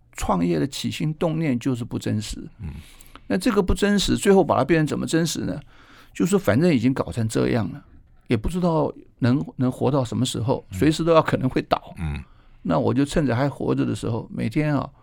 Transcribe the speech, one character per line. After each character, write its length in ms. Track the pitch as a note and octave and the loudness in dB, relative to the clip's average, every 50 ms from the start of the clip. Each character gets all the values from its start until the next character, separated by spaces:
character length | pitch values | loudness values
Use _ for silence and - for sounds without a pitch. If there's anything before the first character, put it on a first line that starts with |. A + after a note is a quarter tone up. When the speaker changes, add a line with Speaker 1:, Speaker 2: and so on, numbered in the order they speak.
| _ _ | _ _
Speaker 1:
创 320 | - - - - G3+ F3+ E3+ | -10 -8 -2 -2 0 0 2
业 140 | F3 E3+ D#3 | 0 0 0
的 80 | C#3+ | 0
起 240 | C#3+ - - - A#2+ | -2 -4 -4 -6 -6
心 220 | A2 - E3+ D3+ D3+ | -4 -2 -4 -4 -2
动 240 | - D3 C3 - D#3 | -2 -2 -2 0 0
念 200 | E3 D3 B2 A#2+ | 0 0 -2 0
就 160 | - C#3 B2+ | 0 -2 -2
是 80 | A#2 A#2+ | -2 -4
不 140 | - B2+ A#2+ | -6 -6 -6
真 220 | - A#2 A2 G#2+ | -4 -2 -4 -4
实。 260 | G#2 - - - - - - - | -4 -6 -10 -10 -12 -16 -16 -14
Speaker 2:
嗯。 80 | G#2 D#2 C2+ - - - - - - - - - - | -12 -12 -12 -12 -16 -18 -20 -20 -20 -20 -20 -16 -6
Speaker 1:
那 120 | - G3 F#3+ | -2 -2 0
这 120 | - B3+ | 2 2
个 120 | G#3 G#3 | 2 2
不 120 | F#3+ - G#3 | 2 2 2
真 240 | - G#3 G3+ G3+ G3+ | 2 2 2 2 2
实， 160 | - - B3+ | 2 0 0
最 140 | - - G3+ | 2 4 6
后 140 | G3 F#3+ E3 | 6 6 6
把 140 | - G2+ G#2+ | 4 4 2
它 60 | C3 | 2
变 160 | C3 E3+ D#3+ | 2 2 2
成 60 | D#3 | 2
怎 120 | C#3 B2 A#2+ | 0 -2 -4
么 80 | B2+ | -4
真 200 | B2 - D#3+ E3+ | 0 0 0 0
实 140 | D#3+ - - | 0 -2 -4
呢？ 180 | A2 F#2+ - - - - - - - - - - - - | -4 -4 -6 -8 -10 -16 -20 -20 -20 -20 -20 -20 -20 -14
就 140 | - - F#3+ | -4 -2 0
是 40 | E3+ | 2
说 80 | G3+ F#3+ | 2 2
反 200 | - - G2 B2 | 2 2 2 4
正 120 | E3+ F3+ | 4 4
已 80 | D#3 A#2+ | 4 4
经 140 | G#2+ B2+ | 4 2
搞 180 | C#3 - - - | 0 0 -2 -4
成 160 | E2 A#2+ A2+ | -2 -4 -4
这 220 | G#2+ - C3 B2+ B2+ | -2 0 0 0 2
样 180 | B2+ A#2+ G#2 - | 2 0 -2 -2
了， 100 | C#3 C#3+ - - - - - _ - - - | -6 -10 -16 -20 -20 -20 -20 _ -20 -14 -4
也 100 | - B2 | -2 -2
不 100 | A2+ G#2+ | -2 0
知 140 | - D#3+ F#3 | -2 -2 0
道 320 | F3 F3 D#3+ D#3 C#3+ - - - - - - - | 0 2 2 2 0 0 -4 -8 -16 -18 -8 -2
能， 220 | D3 B2 B2+ D3 D#3+ - - | 0 2 2 2 0 -4 -4
能 160 | - B2+ B2+ | -2 -2 -2
活 180 | B2 - A#2+ A#2+ | 0 0 0 0
到 140 | C#3 C#3 B2 | 2 0 0
什 100 | A2+ - | 0 -2
么 120 | G#2+ B2+ | -2 -2
时 120 | - - - | -2 -2 -2
候， 240 | A2 C3 B2+ - - - | -2 0 -2 -2 -4 -8
Speaker 2:
嗯。 80 | G2 F#2 | -2 2
Speaker 1:
随 140 | C3 D3+ | 2 2
时 100 | D#3 - | 2 2
都 120 | D#3+ E3 E3 | 2 4 4
要 80 | D#3+ | 4
可 160 | D3+ - - - | 4 4 0 0
能 100 | B2+ C3 | 0 0
会 140 | - D#3 | -2 -2
倒。 320 | - - - - - - - - | -2 -2 -2 -4 -4 -12 -12 -8
Speaker 2:
嗯。 240 | E2 D2+ C#2+ C#2+ C2+ - - - - - - - | -6 -6 -6 -6 -10 -14 -20 -20 -20 -20 -20 -10
Speaker 1:
那 180 | - F3+ E3 D3 | -4 -2 -2 0
我 140 | A#2 G#2+ | 0 0
就 140 | A2+ B2+ C#3+ | 2 0 0
趁 180 | C#3+ - F3+ D3+ | 0 0 0 0
着 100 | B2 A#2 | 2 2
还 140 | A#2 C#3 C#3+ | 2 0 -2
活 260 | C#3 - - - C3 | -2 -4 -4 -2 0
着 120 | C3+ C3+ | 0 0
的 80 | A#2+ A2+ | -2 -2
时 120 | G#2+ - | -4 -4
候， 220 | A2 A#2 A2 - - | -4 -4 -6 -8 -8
每 200 | - - A#2+ A#2 | -8 -6 -4 -4
天 260 | - D#3 D3+ D3+ D3 | -2 -2 -2 0 0
啊， 100 | B2+ - - - - | -2 -4 -6 -10 -18